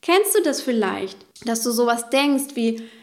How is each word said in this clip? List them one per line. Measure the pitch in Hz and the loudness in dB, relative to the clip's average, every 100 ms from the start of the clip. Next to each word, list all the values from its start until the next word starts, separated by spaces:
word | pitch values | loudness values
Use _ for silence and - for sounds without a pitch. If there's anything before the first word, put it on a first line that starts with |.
Kennst | - 359 415 440 | 2 2 4 2
du | |
das | 330 269 | 2 -2
vielleicht, | - 233 196 196 196 - - - 233 | -2 0 0 -2 -6 -10 -20 -12 -6
dass | 226 | -4
du | 226 | -2
sowas | 226 240 233 233 | 0 2 0 0
denkst | 269 285 277 277 | 0 2 2 -2
wie, | - 226 226 226 - | -2 -2 -2 -10 -20